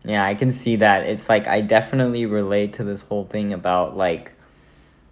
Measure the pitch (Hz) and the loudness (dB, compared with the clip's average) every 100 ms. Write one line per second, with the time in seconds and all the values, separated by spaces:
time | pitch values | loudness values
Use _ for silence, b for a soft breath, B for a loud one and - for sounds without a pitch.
0 | - 104 98 104 127 123 120 110 107 98 | -4 0 0 0 0 0 -2 2 4 4
1 | 85 107 - 110 - 104 107 110 113 135 | 2 -4 2 2 2 0 2 2 2 0
2 | 127 120 113 104 98 101 104 104 104 98 | 0 0 -2 -2 0 0 -2 -4 -6 -8
3 | - 104 95 107 104 92 90 90 80 95 | -6 -6 -6 -4 -4 -4 0 0 0 0
4 | 92 82 - - b b b b b b | -2 -2 -8 -20 b b b b b b
5 | b | b